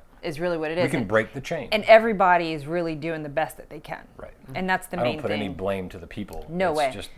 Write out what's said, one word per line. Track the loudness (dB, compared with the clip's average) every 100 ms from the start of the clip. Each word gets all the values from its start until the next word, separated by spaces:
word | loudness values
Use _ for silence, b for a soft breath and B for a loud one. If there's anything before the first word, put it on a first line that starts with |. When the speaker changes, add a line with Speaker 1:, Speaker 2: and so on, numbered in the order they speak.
| -20 -10
Speaker 1:
Is | -8 -4
really | -2 -2
what | -2
it | 0
Speaker 2:
We |
Speaker 1:
is. | 0
Speaker 2:
can | 0
Speaker 1:
And | 2
Speaker 2:
break | 2 2
the | -4
chain. | -6 -6 -2
Speaker 1:
and | -2 8
everybody | 8 8 4 6 6 4
is | -4 -4
really | -2 -2 -4
doing | -6 -6
the | -4
best | -4 -4 -6
that | -16
they | -16
can. | -12 -12 -12 -18
Speaker 2:
Right. | -18 -18 -12 -6
Speaker 1:
And | -2
that's | -2 -2
the | -2
Speaker 2:
I |
don't | -2
Speaker 1:
main | 0
Speaker 2:
put | -4
Speaker 1:
thing. | -2
Speaker 2:
any | -4
blame | -4 -2 -2 -4
to | -10
the | -12
people. | -10 -10 -10 -8
Speaker 1:
No | -2 0
Speaker 2:
It's | 2
Speaker 1:
way. | 0
Speaker 2:
just | -2 -12